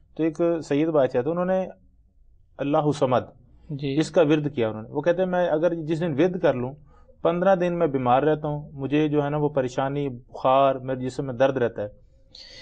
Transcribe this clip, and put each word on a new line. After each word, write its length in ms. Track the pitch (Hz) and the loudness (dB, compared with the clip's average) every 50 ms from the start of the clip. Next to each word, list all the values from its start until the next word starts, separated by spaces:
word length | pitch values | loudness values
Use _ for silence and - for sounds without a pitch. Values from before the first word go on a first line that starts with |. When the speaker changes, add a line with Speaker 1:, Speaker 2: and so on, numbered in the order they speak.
| _ _ _ | _ _ _
Speaker 1:
तो 60 | - 156 | -2 -2
एक 140 | 160 151 - | -2 0 0
सईद 460 | 170 170 170 160 143 - 143 143 160 | 0 0 0 -2 -2 -2 0 0 0
बादशाह 360 | 165 160 151 131 127 - 127 123 | 2 2 2 2 2 2 -2 -2
थे, 60 | 147 | -2
उन्होंने 400 | 170 175 180 180 185 185 185 - - _ _ _ _ _ _ _ _ _ _ _ - _ _ _ _ - | -2 -2 -2 0 -2 -2 -2 -6 -10 _ _ _ _ _ _ _ _ _ _ _ -20 _ _ _ _ -8
अल्लाहु 320 | 135 143 151 156 147 151 | -4 0 0 2 2 0
समद 400 | 143 - 143 127 127 117 104 - - - - _ - _ - - | 0 2 2 2 2 0 0 -2 -14 -20 -20 _ -20 _ -14 -12
Speaker 2:
जी। 280 | 156 131 147 139 135 151 | -10 -8 -6 -2 0 0
Speaker 1:
इसका 220 | 160 - - 190 | 0 2 4 4
विर्द 280 | 165 147 156 156 147 143 | 4 6 4 2 2 -2
किया 200 | - - 113 110 | -2 -2 -2 -2
उन्होंने। 200 | 107 107 110 123 | -2 -6 -12 -8
वो 120 | 127 147 | -8 -2
कहते 200 | 147 175 170 175 | 0 0 0 2
हैं, 80 | 185 185 | 0 0
"मैं 200 | 180 180 180 170 | 0 0 0 0
अगर 240 | 151 156 165 175 170 | 0 2 2 0 0
जिस 260 | 170 156 147 170 151 | -2 -4 -4 -2 -2
दिन 140 | 175 175 143 | -2 -2 2
विर्द 240 | 123 165 185 180 | 2 2 2 2
कर 180 | 180 170 151 127 | 2 0 0 0
लूँ, 180 | 123 120 131 143 - - - - - - - - _ - | 0 -4 -6 -8 -12 -20 -20 -20 -20 -20 -20 -20 _ -2
पन्द्रह 320 | 165 170 175 180 196 196 | 0 0 2 2 2 2
दिन 180 | 175 175 180 175 | 4 2 -2 0
मैं 180 | 170 170 151 | 0 0 0
बीमार 320 | 135 135 127 123 123 135 143 | 0 0 2 2 2 4 4
रहता 240 | 151 156 151 151 | 2 0 0 -2
हूँ, 240 | 151 147 147 147 151 156 | -6 -6 -6 -10 -12 -10
मुझे 360 | 135 135 131 139 151 156 151 | -8 -6 -2 0 0 0 2
जो 120 | 147 147 | 0 0
है 80 | 143 143 | 0 0
ना 80 | 147 | -2
वो 120 | 151 147 147 | -2 -2 0
परेशानी, 600 | 147 143 127 123 127 143 135 135 139 147 143 139 | 0 0 -2 -2 -2 -4 -4 -2 -2 -4 -4 -6
बुखार, 680 | 123 120 - - - - - 135 131 135 139 135 135 | -6 -10 -16 -18 -14 -2 2 4 4 6 4 4 2
मेरे 240 | 131 123 131 131 127 | 0 -4 -6 -6 -4
जिस्म 240 | 127 131 127 - 143 | -6 -6 -6 -6 -6
में 120 | 135 123 | -6 0
दर्द 200 | 117 131 135 135 | 2 2 2 2
रहता 240 | 131 120 113 - - | 0 -2 -2 -2 -4
है।" 220 | 104 104 - - - _ _ _ _ _ _ - - - - - | -10 -10 -10 -18 -20 _ _ _ _ _ _ -20 -20 -20 -20 -20